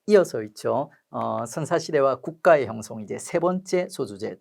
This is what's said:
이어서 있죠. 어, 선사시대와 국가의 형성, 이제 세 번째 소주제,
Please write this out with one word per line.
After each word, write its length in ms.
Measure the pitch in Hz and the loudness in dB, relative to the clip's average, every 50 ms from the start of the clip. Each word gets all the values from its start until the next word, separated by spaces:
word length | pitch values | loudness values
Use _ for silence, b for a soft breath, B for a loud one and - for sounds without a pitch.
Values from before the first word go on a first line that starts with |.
| _ - | _ 6
이어서 340 | - 190 170 - - 120 107 | 6 6 6 4 0 -6 -8
있죠. 480 | 104 - - - 117 113 123 147 160 b b b _ | -8 -12 -6 -2 -2 0 0 -2 -4 b b b _
어, 380 | - 120 117 113 110 110 117 | -8 -6 -4 -4 -4 -4 -6
선사시대와 720 | 117 - - 147 127 175 160 160 - 160 143 135 135 131 127 | -6 -6 -6 -2 0 0 0 0 0 2 2 4 4 2 0
국가의 460 | - 170 160 - - 185 165 147 127 | -4 -10 -10 2 6 6 6 6 4
형성, 340 | 107 110 113 107 - 117 110 | 0 -6 -8 -10 -10 -12 -12
이제 160 | 107 95 - | -10 -10 -10
세 220 | - - - - 170 | -10 -10 -4 -2 0
번째 500 | 170 180 185 185 185 - - 180 175 180 | 0 0 0 -2 -2 -2 -2 -2 -2 -4
소주제, 480 | - - 135 101 101 98 107 107 95 - | -6 -8 -8 -8 -6 -8 -8 -10 -8 -10